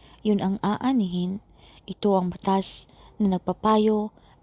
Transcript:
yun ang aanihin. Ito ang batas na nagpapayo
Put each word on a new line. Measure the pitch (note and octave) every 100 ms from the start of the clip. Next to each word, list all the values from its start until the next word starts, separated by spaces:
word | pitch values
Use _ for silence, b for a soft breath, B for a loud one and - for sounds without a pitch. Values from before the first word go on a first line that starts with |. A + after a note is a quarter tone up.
| b b G#3+
yun | G3+
ang | F#3+ G3+
aanihin. | G3 G#3 B3+ C4 F#3+ F3+ F3+ G3 - b b b
Ito | - - G#3
ang | F#3+ F3+
batas | F3 - G3 F#3+ - - b b b
na | G3+
nagpapayo | F#3 - - G#3+ A3 G#3+ G#3+ G#3+ b b b